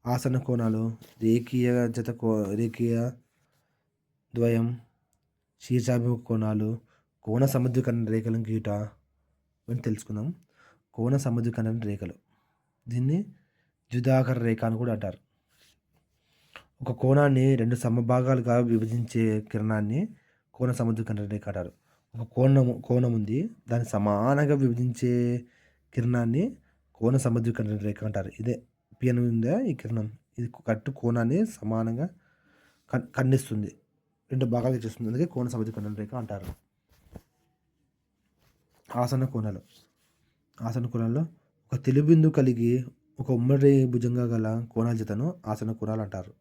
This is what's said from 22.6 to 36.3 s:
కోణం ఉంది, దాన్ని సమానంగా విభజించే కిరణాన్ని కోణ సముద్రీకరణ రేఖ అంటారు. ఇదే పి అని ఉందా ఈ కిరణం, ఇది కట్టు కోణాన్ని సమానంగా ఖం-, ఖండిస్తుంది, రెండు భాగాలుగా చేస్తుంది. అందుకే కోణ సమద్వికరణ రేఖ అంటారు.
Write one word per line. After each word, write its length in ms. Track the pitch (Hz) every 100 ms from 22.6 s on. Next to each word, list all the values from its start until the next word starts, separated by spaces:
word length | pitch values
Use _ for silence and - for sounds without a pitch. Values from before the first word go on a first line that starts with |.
| 123 117 -
కోణం 280 | 123 123
ఉంది, 420 | 113 107 123 220 - -
దాన్ని 200 | 117 117
సమానంగా 680 | 104 104 101 117 139 147 143
విభజించే 920 | 135 117 123 120 123 120 120 120 120 _ _ _ _
కిరణాన్ని 640 | - 117 123 117 127 233 277 _ _ _
కోణ 240 | _ 113 131
సముద్రీకరణ 600 | 131 117 117 110 104 104
రేఖ 260 | 101 101
అంటారు. 280 | 107 101 95 -
ఇదే 240 | 113 123 _ _ _ -
పి 80 | 127
అని 100 | 120
ఉందా 420 | 120 117 113 202
ఈ 120 | 254
కిరణం, 440 | 127 110 113 107 - _ -
ఇది 100 | 117 - -
కట్టు 240 | 110 -
కోణాన్ని 540 | 135 117 117 117 165 220
సమానంగా 640 | - 107 110 113 117 175 - _ _ _ _ _ _ _
ఖం-, 140 | 123 - -
ఖండిస్తుంది, 600 | 131 131 - 107 104 - _ _ _ _ _
రెండు 140 | 131 127
భాగాలుగా 340 | 120 123 127
చేస్తుంది. 320 | 110 - 113
అందుకే 140 | 123 170
కోణ 220 | 131 123
సమద్వికరణ 460 | 120 110 110 104
రేఖ 220 | 104 104 127
అంటారు. 560 | 107